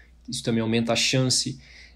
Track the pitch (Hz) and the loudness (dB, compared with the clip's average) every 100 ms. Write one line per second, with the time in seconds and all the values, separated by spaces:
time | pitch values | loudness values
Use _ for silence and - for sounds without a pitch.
0 | - - - - 123 113 110 117 117 113 | -20 -20 -10 -6 -2 -2 0 0 2 0
1 | - 131 127 - - - - - - | 2 2 2 0 -2 -8 -14 -20 -20